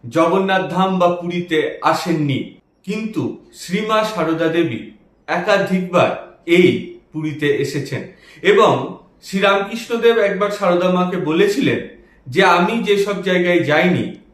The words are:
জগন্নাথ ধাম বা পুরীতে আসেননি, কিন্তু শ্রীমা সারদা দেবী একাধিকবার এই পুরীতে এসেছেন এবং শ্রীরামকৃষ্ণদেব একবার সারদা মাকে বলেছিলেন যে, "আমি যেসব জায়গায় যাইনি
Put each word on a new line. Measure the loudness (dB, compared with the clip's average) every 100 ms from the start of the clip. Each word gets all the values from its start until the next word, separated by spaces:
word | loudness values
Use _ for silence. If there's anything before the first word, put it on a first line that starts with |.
| -4
জগন্নাথ | 0 2 2 2 0 -2
ধাম | 0 0 2
বা | 2
পুরীতে | 0 -4 -6 -2 -2 -2 -2
আসেননি, | -2 0 -2 -2 0 -2 -6 -14 _ _
কিন্তু | -8 -6 -4 -4 -6 -8 -18
শ্রীমা | -20 -6 -4 0 0
সারদা | 0 -2 -2 0 0
দেবী | 0 -2 -4 -10 -20 _ _ -6
একাধিকবার | -4 0 0 2 -2 0 2 2 -2 -12 -16 2
এই | 4 4 2 -6 -18 _
পুরীতে | -8 -8 -2 0
এসেছেন | 0 -2 -4 -6 -8 -10 -20 -20 -4
এবং | 2 4 4 2 -4 -12 _ _
শ্রীরামকৃষ্ণদেব | -8 0 2 2 -2 -8 -6 2 2 4
একবার | 0 0 -2
সারদা | 0 0 2 2
মাকে | 2 0 -2
বলেছিলেন | -2 2 2 2 0 -2 -6 -18 _ _ -4
যে, | 2
"আমি | 4 4 2 0
যেসব | 0 0 0 -2
জায়গায় | 0 0 2 2
যাইনি | 2 2 2 0 -4 -10 _